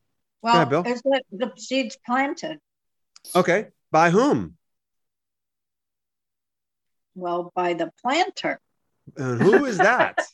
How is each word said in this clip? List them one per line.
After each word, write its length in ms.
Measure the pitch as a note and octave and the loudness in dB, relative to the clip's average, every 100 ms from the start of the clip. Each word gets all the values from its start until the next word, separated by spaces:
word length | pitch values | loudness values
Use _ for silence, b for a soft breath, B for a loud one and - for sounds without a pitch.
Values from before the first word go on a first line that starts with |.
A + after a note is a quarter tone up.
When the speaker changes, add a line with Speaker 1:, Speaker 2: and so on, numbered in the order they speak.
| _ _ _ _ | _ _ _ _
Speaker 1:
Go 40 | A3+ | 0
Speaker 2:
Well, 80 | G3 | 2
Speaker 1:
ahead, 140 | C#3+ | 4
Bill. 140 | C#3+ F#3 | 0 -2
Speaker 2:
is 160 | A#3+ | -2
it 220 | C#4 C4+ - | 0 0 -2
the 200 | F#3+ C4 - | -8 -8 -8
seeds 400 | - C4 A3+ - - | -6 -4 -4 -8 -4
planted? 540 | B3 C#4 F4 D#3 D#3 _ _ _ _ _ _ - F3 | -2 -2 -6 -10 -12 _ _ _ _ _ _ -2 0
Speaker 1:
Okay. 340 | F3+ F3+ G#3+ _ _ | 2 0 -2 _ _
By 200 | D#3 E3+ | 2 4
whom? 460 | F3+ C#4 D#3+ E2+ - _ _ _ _ _ _ _ _ _ _ _ _ _ _ _ _ _ _ _ _ _ _ _ _ _ F#3 | 4 2 0 -4 -12 _ _ _ _ _ _ _ _ _ _ _ _ _ _ _ _ _ _ _ _ _ _ _ _ _ -12
Speaker 2:
Well, 360 | F3 F3 F3 - | -6 -6 -6 -4
by 180 | F3+ | -4
the 180 | E3+ E3 - | -4 -6 -6
planter. 580 | A#3+ D4 F#4 - E3 C3+ _ _ _ _ - - | -4 -2 -2 -4 -8 -8 _ _ _ _ -20 -8
Speaker 1:
And 240 | C3 A#2+ | -4 2
who 240 | D#3 A3 C#4+ | 4 4 2
is 120 | G3+ | 2
that? 400 | G3+ A#3+ D3+ - - | 2 2 0 -2 -6